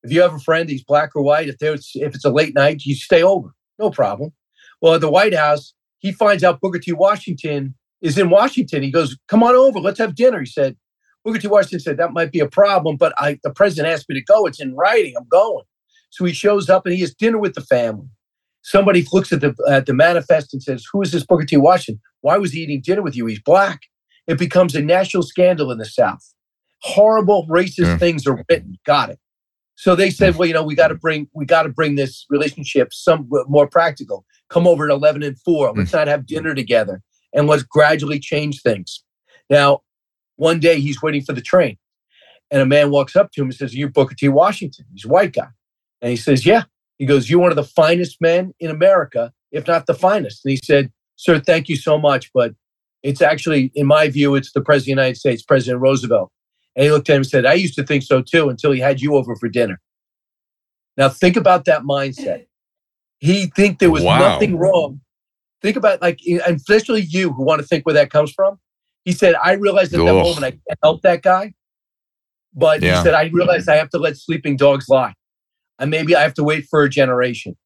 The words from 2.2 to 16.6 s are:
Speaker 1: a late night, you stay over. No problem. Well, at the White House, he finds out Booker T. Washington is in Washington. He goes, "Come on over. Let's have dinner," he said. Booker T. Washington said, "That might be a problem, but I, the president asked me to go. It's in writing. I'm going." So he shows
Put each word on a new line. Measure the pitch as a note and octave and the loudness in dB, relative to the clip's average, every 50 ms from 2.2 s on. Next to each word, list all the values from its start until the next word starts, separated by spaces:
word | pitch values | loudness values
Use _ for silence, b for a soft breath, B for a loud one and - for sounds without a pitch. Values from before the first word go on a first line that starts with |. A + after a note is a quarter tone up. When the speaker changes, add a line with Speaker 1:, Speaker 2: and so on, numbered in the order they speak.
| - | -2
Speaker 1:
a | D3 | 0
late | A#2+ D3 D#3 D3+ - | 0 0 0 0 0
night, | C#3+ C#3 D3 D#3 D3 - | 2 2 2 0 -2 -6
you | C#3 C#3 | -6 -6
stay | - - - F#3 E3 | -6 -2 2 2 4
over. | E3 F#3 G3 F#3 - - _ _ _ _ _ | 4 4 2 0 -2 -10 _ _ _ _ _
No | _ G#3+ G3+ | _ -4 -4
problem. | - - B2 G2 G2+ G2+ C#3+ D#3+ _ _ _ _ b b b b b b | -2 -2 -2 -2 -2 -6 -10 -12 _ _ _ _ b b b b b b
Well, | - E3 E3 | 2 4 4
at | E3 | 4
the | D3+ D3+ | 2 2
White | D3 F#3 G#3 A3 F#3 | 2 2 2 2 0
House, | D#3 D3+ D3 D3+ D3 C#3 - _ _ _ _ _ _ | 0 0 0 0 -2 -4 -14 _ _ _ _ _ _
he | - G3 | -10 -10
finds | F#3 - A3 G#3 G3+ F3 D#3+ | -4 0 2 2 2 4 2
out | F3+ E3 - | 0 0 0
Booker | - F#3+ F3 F3 | -4 -6 -6 -6
T. | - F3+ E3+ | -8 -8 -2
Washington | D3+ F#3 G3 G#3 G3+ - - E3+ C#3 - D#3 D3 C#3+ C3+ C3+ C3 _ _ _ _ _ | 0 2 0 0 -2 -6 -10 -12 -8 -8 -6 -6 -6 -6 -8 -12 _ _ _ _ _
is | - D#3+ C#3+ | -6 -4 0
in | F#3+ F#3+ F3 | 0 0 2
Washington. | F3 G3 A#3 C4+ - B3+ G3 C3+ - D3 | 2 0 0 -2 -2 -4 -6 -4 -4 -6
He | C3+ C3+ | -6 -2
goes, | C#3 E3 D#3+ C3+ - _ _ | -2 -2 -4 -4 -8 _ _
"Come | - G3 A3 A#3 | -2 0 2 4
on | A#3+ B3 | 4 4
over. | B3+ C4 C4+ A3 G3 | 4 4 4 2 0
Let's | E3 G3 G3 - | -6 -6 -4 -4
have | A3+ G3+ D#3 | -6 -6 -4
dinner," | C3+ A#3+ B3+ A#3 F3 | 0 0 0 0 0
he | C#3 | -8
said. | B2+ - - C#3 C3+ - _ _ _ _ _ _ _ _ _ _ | -10 -4 -4 -4 -4 -4 _ _ _ _ _ _ _ _ _ _
Booker | A3 A3 | -8 -8
T. | A3 D3 | -6 -4
Washington | G#3 G#3 G#3 F#3 - F#3+ E3 | 0 2 2 2 0 -6 -10
said, | C3+ E3 C#3+ | -8 -8 -4
"That | D3+ E3+ E3+ E3 | -4 -4 -4 -2
might | E3+ E3 D3+ | -4 -6 -4
be | C#3 E3+ | -2 -4
a | D3 | -4
problem, | C#3 - - G3+ G3+ G3 F#3+ D3+ D#3+ D3+ | -2 2 2 2 4 2 0 -2 -2 -2
but | C#3 F3 D#3 - - | 0 -2 -2 0 -2
I, | C#3 D3 C#3+ C3+ - | -4 -4 -4 -6 -10
the | D3+ | -12
president | C3+ - G3 G#3 D#3+ D#3 D3 D#3+ E3 | 0 0 0 0 0 -2 -4 -4 -4
asked | D3 - _ | -6 -8 _
me | C#3 | -10
to | C3+ B2 | -10 0
go. | - - A3 G#3 | 2 2 2 2
It's | E3+ C3+ - | -2 -4 -8
in | D3 C3 B2+ | -12 -12 -6
writing. | C3+ F3 G3+ A#3 A3+ F#3+ C#3+ B2 | -2 -2 0 2 0 -2 -2 -6
I'm | A#2+ B2 A#2+ | -14 -6 _
going." | D#3+ F3+ G#3 A3+ F#3+ - - _ _ _ _ _ _ _ _ _ | 2 2 2 2 -2 -8 -10 _ _ _ _ _ _ _ _ _
So | _ - F#3 | _ -6 -4
he | F3 D#3 | -4 -4
shows | - - G3+ G#3 G3+ | -2 -2 0 0 0